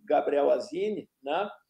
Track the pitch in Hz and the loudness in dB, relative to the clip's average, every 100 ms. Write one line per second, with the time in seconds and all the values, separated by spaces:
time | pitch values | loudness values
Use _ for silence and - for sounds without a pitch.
0 | - 147 - 143 143 135 - 170 208 190 | 0 0 2 2 4 2 -2 -4 -4 -4
1 | - _ 135 160 208 - | -10 _ -6 -4 -4 -10